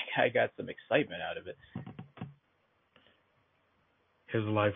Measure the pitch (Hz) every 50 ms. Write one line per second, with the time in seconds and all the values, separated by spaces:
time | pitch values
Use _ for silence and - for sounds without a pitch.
0 | - - - 139 127 123 117 123 117 110 - - - - - - - - - 147
1 | - - 170 - - - 170 170 - - - _ - - - - - - - -
2 | - - _ - - - - _ _ _ _ _ _ _ _ _ _ _ _ -
3 | _ _ _ _ _ _ _ _ _ _ _ _ _ _ _ _ _ _ _ _
4 | _ _ _ _ _ - - 113 107 107 107 104 104 104 98